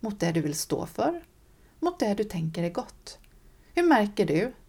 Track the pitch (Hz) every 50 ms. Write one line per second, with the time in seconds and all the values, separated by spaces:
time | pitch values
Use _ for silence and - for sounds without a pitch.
0 | - 220 208 - - 170 160 165 151 147 147 - - - - - 170 165 - -
1 | 220 285 339 349 - _ _ - - _ - _ - - _ _ - 339 349 -
2 | 262 214 202 208 214 208 - 180 165 160 160 - 170 170 175 - 240 - - -
3 | _ - - - - - _ - _ - - _ - _ - - 349 349 311 240
4 | 208 208 208 - 202 156 147 160 196 254 - - -